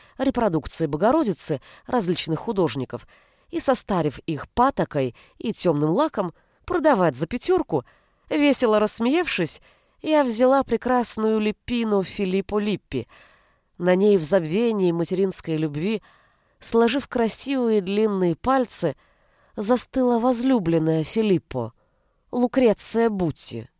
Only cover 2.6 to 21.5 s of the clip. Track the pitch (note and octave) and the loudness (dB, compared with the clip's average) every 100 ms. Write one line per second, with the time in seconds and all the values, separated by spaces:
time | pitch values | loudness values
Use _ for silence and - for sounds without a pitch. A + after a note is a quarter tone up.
2.6 | D#3 C#3 B2+ A#2+ - _ _ _ _ - | -2 -2 -8 -10 -14 _ _ _ _ 0
3.6 | C4+ B3 - F#3 D3+ - - D3 - - | 2 2 0 0 0 -4 -8 -8 -6 0
4.6 | B3+ - E3 D3 B2+ - - _ A#3 - | 2 2 -2 -2 -4 -6 -20 _ -8 -2
5.6 | F3+ D3 D#3 G3 D#4 - F#3 - _ _ | 0 2 2 0 0 -2 -6 -10 _ _
6.6 | - F4+ D4+ A3 E3+ B2 D#3+ B3 - F4+ | -6 0 2 4 2 0 -6 -6 0 0
7.6 | - D3 - _ _ _ _ - C#4+ C4 | 0 -4 -6 _ _ _ _ 2 4 4
8.6 | A#3+ G#3+ G#3+ - A#3 D#4+ E4+ - D#3+ - | 4 2 2 0 0 0 -2 -2 -4 -6
9.6 | _ _ _ _ D#4 D4+ C4 A3 B3+ C4+ | _ _ _ _ 0 2 2 2 4 4
10.6 | C4 A3+ B3 B3 A3 - A3 A3 G#3+ - | 0 -2 0 0 0 -2 0 0 -2 -4
11.6 | - A#3+ A3 G3+ F#3 - F#3+ F#3+ F#3+ G#3 | -6 -4 0 0 -2 -4 -2 -2 -2 -4
12.6 | G#3 F#3+ - C3 - - - _ _ _ | -2 -4 -6 -8 -8 -16 -20 _ _ _
13.6 | _ - F3 F#3 G#3 G3 D3+ F#3+ D#3 F#3+ | _ -4 0 4 4 4 2 0 0 0
14.6 | A#3+ G#3+ F3+ E3+ E3 F#3 G3 - - D#3 | 0 0 0 0 -2 -2 -2 -4 -4 -4
15.6 | D#3 D3 F#3+ A3 - _ _ _ _ _ | -4 -4 -4 -6 -10 _ _ _ _ _
16.6 | - A3+ A#3 C4+ - B3 A3+ - C4 C4+ | 0 2 2 0 -4 -2 -2 -2 -2 -2
17.6 | A#3 G#3+ F3+ G3+ A3 G3 F3+ D#3+ B3 C4+ | 2 0 0 0 0 2 0 0 0 0
18.6 | B3 - E3 - _ _ _ _ _ - | 0 0 -2 -4 _ _ _ _ _ -6
19.6 | G3+ B3 - C4+ B3 A#3+ B3 A#3 C4 B3 | 0 0 0 0 2 2 2 0 2 2
20.6 | E3 E3 D#3+ D#3+ D3+ A3+ G#3+ F3 - | 2 0 2 0 -2 -2 2 0 0